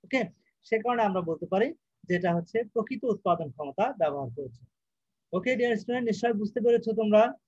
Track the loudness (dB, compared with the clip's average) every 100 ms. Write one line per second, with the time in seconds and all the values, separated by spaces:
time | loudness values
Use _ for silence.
0 | -2 -2 -2 _ _ _ -4 -2 0 0
1 | 2 0 -2 -6 -2 0 0 -4 _ _
2 | -4 0 0 0 -2 -4 -2 -4 -4 -4
3 | -2 -2 0 -2 -2 -8 -8 -2 -2 0
4 | -2 -2 -8 -8 -12 -14 -20 _ _ _
5 | _ _ _ -4 -2 0 0 0 -2 -2
6 | -2 0 0 0 -2 0 4 4 2 0
7 | 4 6 6 0